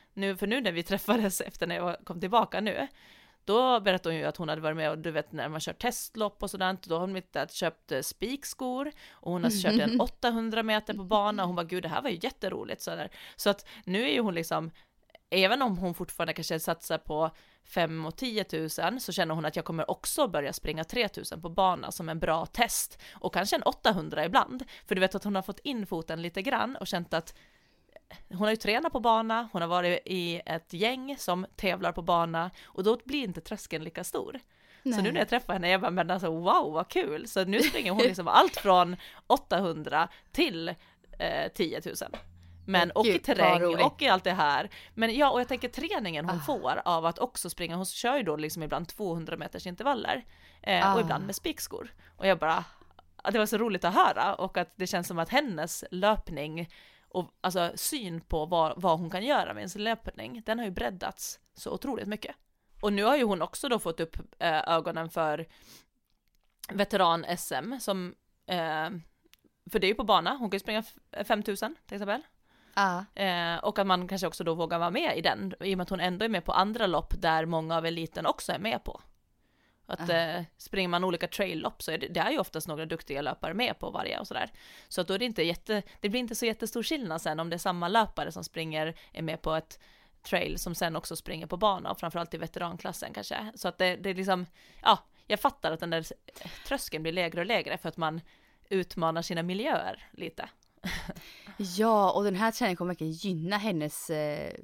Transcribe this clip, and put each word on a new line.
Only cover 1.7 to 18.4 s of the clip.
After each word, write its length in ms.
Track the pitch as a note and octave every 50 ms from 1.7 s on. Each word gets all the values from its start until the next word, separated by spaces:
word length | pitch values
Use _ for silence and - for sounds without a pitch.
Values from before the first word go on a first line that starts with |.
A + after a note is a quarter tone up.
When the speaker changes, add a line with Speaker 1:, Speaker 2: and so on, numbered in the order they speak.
| E3+
Speaker 1:
jag 220 | F3 F3 F3 E3+ - -
kom 140 | - E3+ F3
tillbaka 420 | F3 F#3 A#3 A3+ - - - F#3
nu, 260 | G#3+ G#3 - - C#4 - - - - - - - - - _ _ _
då 340 | - G#3 A#3+ B3+ B3+ B3 A3
berättade 360 | G3 G3+ F#3 F3+ - E3 E3
hon 40 | D#3
ju 60 | D3
att 120 | D3+ D3+
hon 120 | - E3+ D3+
hade 120 | D#3 D#3
varit 160 | D#3+ D#3 D#3
med 120 | E3 D#3 D3
och, 60 | D#3
du 140 | D#3+ E3 E3+
vet, 200 | D#3 D3+ D3+ -
när 180 | D#3+ D3 A#2+ D3
man 100 | D#3 D#3
kör 140 | - - -
testlopp 720 | - A3+ B3 A#3+ - - - - A3 G#3+ G3+ - - G#3
och 60 | F#3+
sådant, 340 | - F#3+ F#3+ F#3 F#3+ F#3 -
då 120 | - D#3+
har 40 | E3
hon 160 | F3+ G3 F#3+
inte 300 | F#3 - _ - D3 C#3+ -
köpt, 400 | - - F3+ D#3+ - _ _ -
eh, 100 | D3 C3
spikskor 920 | - - - - F#3+ A#3 C#4 C#4 - - - - C4 B3+ B3+ C4 C#4+ D4+ - - - -
och 200 | - - - E3
hon 120 | F3 F3+ A#3+
har 180 | A#3+ G#3+ G3
kört 180 | F3+ G#3 G#3+ A#3+
en 220 | - A3+ A#3 B3
Speaker 2:
<laughs> 0 |
Speaker 1:
åttahundra 640 | C4+ B3 - - - A#3+ A#3 A3+ A3+ A3+ A3 A3+ A3
meter 300 | A3 G#3+ G#3+ G#3+ - G#3
på 100 | G3+ F#3
bana 400 | F3+ G#3+ G#3 G3+ G#3+ G#3 G3+ F#3
och 40 |
hon 80 | F3 F3+
bara, 80 | F3 E3+
"Gud, 200 | E3 F3+ F3+ F3
det 60 | F3
här 120 | F#3 G3
var 80 | C4+ C4
ju 100 | F3+ E3
jätteroligt", 600 | - C4+ - - - F#3 - - - - - -
så 100 | - F3 E3
där. 140 | E3+ - - - - - - -
Så 140 | - - G#3
att 160 | G3+ - - - - A3 -
nu 180 | F3 F#3 G#3 B3
är 100 | C#4+ -
ju 60 | B3
hon 140 | A3+ G3+ E3+
liksom, 360 | E3+ D#3+ - E3 D#3+ E3 E3 - - _ _ _ _ _ _ - - _ _
även 320 | E3+ F#3+ F#3 F#3+ B3 C#4+
om 160 | C4 A3+ F#3
hon 160 | E3+ F#3+ F3+ E3+
fortfarande 400 | - - - - - E3+ D#3+ D#3
kanske 260 | E3+ D#3+ - E3 D#3+
satsar 380 | - F#3 E3 - - - E3
på 340 | D#3+ - - D3+ D3+ D#3+ D#3+ - - - _ _ _ _
fem 400 | - - F3+ E3 D#3 D#3+ D#3+ D#3
och 100 | D#3+ -
tiotusen, 840 | - C4+ B3 G#3+ G#3+